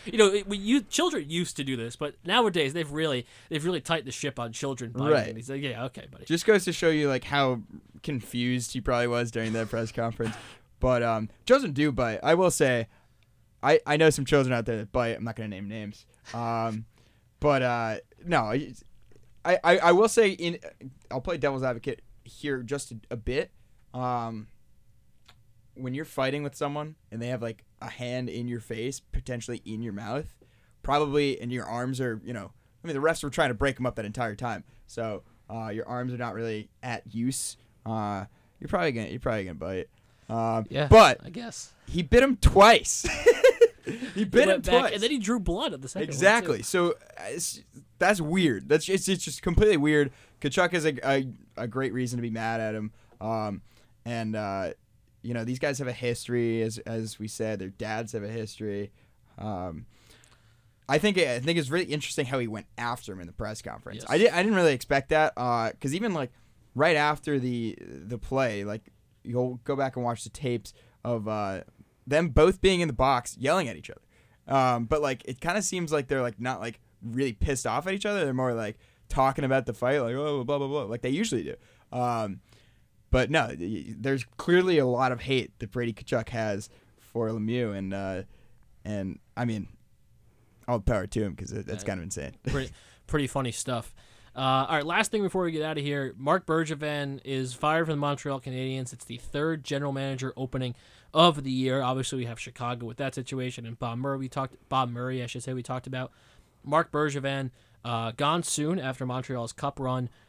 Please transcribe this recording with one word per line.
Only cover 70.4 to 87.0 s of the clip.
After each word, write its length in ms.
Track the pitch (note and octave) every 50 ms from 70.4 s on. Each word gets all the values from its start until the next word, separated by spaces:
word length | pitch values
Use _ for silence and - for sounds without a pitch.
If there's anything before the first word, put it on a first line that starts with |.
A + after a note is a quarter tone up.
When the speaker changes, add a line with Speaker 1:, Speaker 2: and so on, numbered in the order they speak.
| - B2+ A#2+ A2+ - - - _ _ _ _ _ -
Speaker 2:
of, 240 | A#2+ A#2+ A2+ G#2 A2
uh, 340 | G#2+ G#2+ G#2 G2 F#2+ F2+ - - _ - - _ _ _ _ -
them 220 | C#3 D#3 F3 E3
both 320 | A#2+ D3+ D3+ F3+ F#3+ -
being 180 | - F#3+ F#3+ F3
in 60 | F3 D#3+
the 60 | B2+
box 420 | G#2+ C3 C3+ C#3 B2 A#2+ - - -
yelling 300 | A#2+ C3+ E3 F#3+ F3 A#2+
at 80 | G2+ D2+
each 120 | - -
other. 100 | - - - _ _ _ _ _ _ _ _ - C3+ C3+
Um, 280 | C3 B2+ B2 A#2+ A#2
but, 180 | A2+ D3+ D3+ D3
like, 180 | C#3 C3 B2 -
it 140 | - B2+ -
kinda 220 | - E3 F3+ G#3+
seems 300 | F#3+ - - F#3 F3 D3+
like 160 | D#3 D3 C#3 C3
they're, 160 | C#3+ C3+ B2+
like, 160 | A#2+ A2+ -
not, 180 | A#2 B2+ B2+ F#2
like, 200 | G#2+ A#2 A2 - _ _ _ _ -
really 280 | A#2 A2+ B2+ C#3 C3+
pissed 360 | A2+ - - D#3 C#3 B2+ - B2
off 180 | A2 C3 D#3+
at 80 | F#3+ F#3+
each 140 | G3 G3+ G#3
other. 180 | G#3 G3+ E3+
They're 80 | C#3 C3
more, 220 | B2+ C3 B2+ A#2+
like, 240 | A2+ A2 G#2 G#2+ - _ _ _ _ _ -
talking 380 | - - C3 C3+ C3+ - C#3+
about 220 | C3 C3+ C3+ B2+ -
the 60 | A2+
fight, 260 | - - B2 C#3 D3
like, 160 | B2+ A#2 A#2+
"Oh, 280 | C3+ D3 D3+ D3 C#3 A#2+
blah, 140 | A#2+ C#3+ C#3+
blah, 100 | C#3 C3+
blah," 160 | C#3+ D3+ B2+
like 180 | G2+ A2+ A#2 -
they 60 | B2+
usually 320 | C3+ E3 A3+ A3 D#3 A#2 E2
do. 120 | C2 B1 - _ _ _ _ _ _ -
Um, 460 | B2 B2 A#2+ A#2+ A2+ A2 G#2 F#2+ - - _ - - _ _ _ _ _ _ _ _ _ _
but 180 | - B2+ B2+ -
no, 160 | D3 D#3+ B2+ A2+
y-, 60 | C2+ D#2
y-, 360 | E2+ F#2+ A2 F2 C#2+ - A2+ -
there's 260 | G#2+ C3+ C#3 C#3 A2+ - _ -
clearly 420 | - - F3 F3+ F#3 F#3 F3 D#3
a 60 | C3+
lot 260 | B2+ B2 A#2+ C3 B2+
of 100 | B2+ A#2
hate 360 | - B2+ C3+ B2+ A2+ - _ -
that 100 | A#2+ G#2+
Brady 220 | - A#2+ A#2+ A#2 A2+
Tkachuk 360 | - - - - A#2+ A2 -
has 400 | - A#2 A2 G#2+ G#2 G2+ A2 - - _ _ _ _
for 320 | _